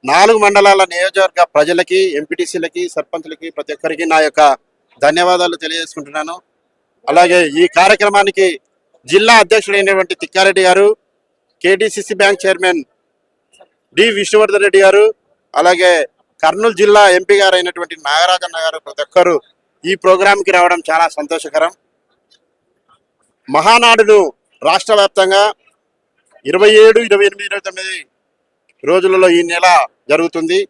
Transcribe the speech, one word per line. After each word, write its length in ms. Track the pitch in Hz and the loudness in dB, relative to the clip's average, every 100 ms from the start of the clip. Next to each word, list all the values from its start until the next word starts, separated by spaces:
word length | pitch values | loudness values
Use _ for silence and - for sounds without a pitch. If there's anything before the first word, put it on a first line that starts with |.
నాలుగు 340 | 127 160 208 226 | 0 2 2 2
మండలాల 440 | 202 202 202 196 185 | 2 2 2 2 0
నియోజకవర్గ 520 | 175 185 196 190 - 170 | -2 -4 -2 -2 0 0
ప్రజలకి, 460 | 147 151 175 180 185 190 147 | 0 0 -2 -2 -2 -2 -4
ఎంపీటీసీలకి, 640 | 156 170 175 180 160 151 170 | -8 -8 -8 -8 -8 -8 -8
సర్పంచ్లకి, 520 | - 147 170 156 156 165 | -8 -10 -12 -14 -18 -16
ప్రతి 220 | - 147 | -14 -14
ఒక్కరికి 300 | 147 160 156 165 | -10 -10 -8 -2
నా 60 | 160 156 | 0 0
యొక్క 160 | 147 147 131 _ _ _ _ | 2 2 0 _ _ _ _
ధన్యవాదాలు 540 | 143 160 175 180 175 170 | -2 0 -2 0 -4 -6
తెలియజేసుకుంటున్నాను. 720 | 160 165 160 - 139 151 160 175 _ _ _ _ _ _ - | -10 -10 -10 -14 -14 -12 -12 -14 _ _ _ _ _ _ -2
అలాగే 320 | 156 175 180 160 147 | 2 2 2 0 -2
ఈ 40 | 175 165 | 0 2
కార్యక్రమానికి 680 | 190 214 208 202 196 196 185 156 _ _ _ _ 127 | 2 2 0 0 -2 0 -2 -4 _ _ _ _ -4
జిల్లా 260 | 185 220 226 | 0 2 2
అధ్యక్షుడైనటువంటి 720 | 185 214 202 202 196 190 185 190 | 2 -2 -2 -2 -2 -2 -4 -8
తిక్కారెడ్డి 400 | 160 185 190 190 185 | -8 -2 0 2 2
గారు, 200 | 185 202 220 _ _ _ _ _ _ | 2 2 -2 _ _ _ _ _ _
కేడీసీసీ 520 | 170 190 214 208 196 196 | -4 -2 -2 -6 -10 -2
బ్యాంక్ 220 | 196 196 | -2 0
చైర్మన్ 360 | 196 180 185 170 135 _ _ _ _ _ _ _ _ _ _ - | -4 -2 -2 -4 -8 _ _ _ _ _ _ _ _ _ _ 0
డి 100 | 226 202 | 0 0
విష్ణువర్ధన్ 460 | 196 214 214 196 196 | -2 0 2 0 2
రెడ్డి 140 | 196 | 4
గారు, 200 | 190 196 220 - _ _ _ | 4 4 2 -2 _ _ _
అలాగే 380 | 143 175 175 180 170 139 _ _ _ | -2 0 2 0 0 -4 _ _ _
కర్నూలు 340 | 160 180 226 185 | -4 -2 -4 0
జిల్లా 220 | 208 208 202 180 | 2 4 4 2
ఎంపీ 180 | 185 202 | 0 0
గారు 140 | 196 185 | 2 0
అయినటువంటి 380 | 180 175 175 160 143 | -4 -10 -12 -10 -4
నాగరాజన్న 500 | 151 175 180 175 170 | -2 0 -2 -6 -8
గారు, 140 | 160 160 - | -8 -8 -16
ప్రతి 160 | 143 147 | -12 -4
ఒక్కరు 300 | 185 175 151 _ _ _ _ | 0 0 -2 _ _ _ _
ఈ 100 | 165 190 | -8 -2
ప్రోగ్రాంకి 480 | 185 185 196 202 196 180 | 0 2 2 0 0 0
రావడం 240 | 175 175 156 | 2 0 -2
చాలా 160 | 160 165 - | -2 -2 -4
సంతోషకరం. 560 | 147 165 156 151 170 _ _ _ _ _ _ _ _ _ _ _ _ _ _ _ _ _ - | -8 -8 -6 -4 -4 _ _ _ _ _ _ _ _ _ _ _ _ _ _ _ _ _ -4
మహానాడును 720 | 156 175 233 233 226 214 214 160 _ _ _ 147 | 0 2 2 2 2 4 4 2 _ _ _ -2
రాష్ట్ర 260 | 190 - 208 | -2 0 0
వ్యాప్తంగా 420 | 196 - 190 196 208 - _ _ _ _ _ _ _ _ 131 | 0 0 0 0 0 -4 _ _ _ _ _ _ _ _ -6
ఇరవై 240 | 180 214 214 | 0 4 6
ఏడు, 140 | 220 220 233 | 6 4 0
ఇరవై 180 | 202 202 | 0 0
ఎనిమిది, 180 | 202 202 | -2 -10
ఇరవై 140 | 202 196 | -10 -10
తొమ్మిది 300 | 185 190 180 143 _ _ _ _ _ _ _ | -12 -12 -12 -16 _ _ _ _ _ _ _
రోజులలో 440 | 135 180 190 185 185 | -2 0 0 2 2
ఈ 100 | 170 | 2
నెల 240 | 170 170 180 170 123 _ - | -2 -2 2 2 0 _ -4
జరుగుతుంది. 500 | 151 165 165 160 185 | -2 -2 -6 -4 -4